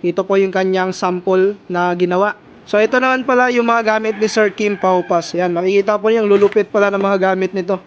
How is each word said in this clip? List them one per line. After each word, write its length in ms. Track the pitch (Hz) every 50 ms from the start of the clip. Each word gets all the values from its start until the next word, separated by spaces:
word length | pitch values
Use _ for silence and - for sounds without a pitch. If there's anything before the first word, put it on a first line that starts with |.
| -
ito 160 | 175 170 -
po 160 | 190 190 196 196
yung 160 | 196 190 180
kanyang 400 | 196 190 190 185 185 185 185 180
sample 640 | - - 185 180 180 180 196 185 185 185 196 208 202 -
na 240 | - 180 175 175 180 175 175
ginawa. 400 | 180 175 180 180 196 208 196 - - - - - - -
So, 80 | - 208
ito 240 | 214 220 214 254
naman 240 | 254 262 262 254 247
pala 240 | 269 254 247 247 254
yung 160 | 247 240 233
mga 320 | 233 233 233 226 214 214 220
gamit 240 | 220 220 220 202
ni 80 | 214 214
Sir 240 | - 226 214 208 202
Kim 240 | - 214 208 202 185
Paupas. 560 | - 190 185 180 175 - 190 170 165 - -
Yan, 160 | 175 180 180
makikita 480 | 175 170 180 190 196 202 196 202 214 208
po 160 | 196 220 226
niyo, 160 | 233 220 208
lulupit 400 | 202 202 202 196 196 214 202 202
pala 240 | - 214 202 202 196
ng 80 | 196
mga 320 | 196 196 202 196 180 190 190
gamit 240 | 185 190 185 190 196
nito. 240 | 180 175 196 185 -